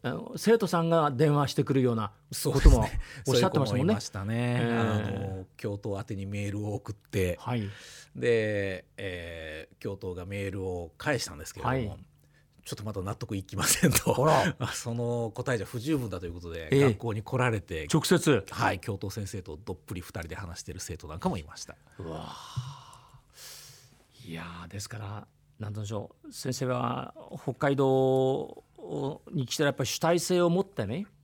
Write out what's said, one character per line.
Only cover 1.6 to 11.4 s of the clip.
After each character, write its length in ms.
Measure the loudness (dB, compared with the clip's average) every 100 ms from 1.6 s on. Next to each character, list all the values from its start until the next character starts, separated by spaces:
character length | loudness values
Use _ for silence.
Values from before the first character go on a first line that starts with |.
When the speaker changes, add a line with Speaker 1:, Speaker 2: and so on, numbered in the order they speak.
Speaker 1:
く 80 | 2
る 80 | 4
よ 140 | 4
う 20 | 2
な 160 | -4 -8 _ -4
こ 160 | 0 10
と 80 | 10
も 80 | 10
Speaker 2:
そ 40 |
う 20 |
で 60 | 6
す 20 |
ね。 80 | -2 -8 -6 2
Speaker 1:
お 40 |
っ 20 |
し 80 | 6
ゃ 60 | 6
っ 20 |
て 80 | 4
ま 80 | 2
し 40 |
た 60 | 2
も 60 |
ん 20 | 4
ね。 0 |
Speaker 2:
そ 0 |
う 0 |
い 0 |
う 0 |
子 0 |
も 60 |
い 20 |
ま 60 | 2
し 80 | -2
た 140 | -6 -4
ね。 320 | 0 0 2
Speaker 1:
え 80 | 2
え。 60 | 2
Speaker 2:
あ 640 | 2 0 -2 -4 -4 -6
の、 80 | -10 -8
教 220 | -8 -6
頭 200 | -6 -6
宛 60 |
て 120 | -6 -8
に 100 | -6
メ 220 | -6 -4
ー 40 |
ル 140 | -4 -4
を 80 |
送 180 | -6 -8
っ 20 |
て、 440 | -14 _ 0 0 -2
Speaker 1:
は 160 | -4 -4
い。 60 | -4 -8 -18 -20 -16
Speaker 2:
で、 680 | -2 2 2 2 0 -2 -6 _ -10
え 680 | -8 -8 -10 -10 -10 -12 -14
ー、 40 | _
教 180 | -10 -8
頭 180 | -8
が 120 | -8 -8
メ 200 | -6 -4
ー 40 |
ル 140 | -4
を 280 | -4 -6 -8 _
返 200 | -2 -2
し 60 |
た 80 | -2
ん 60 |
で 80 | -10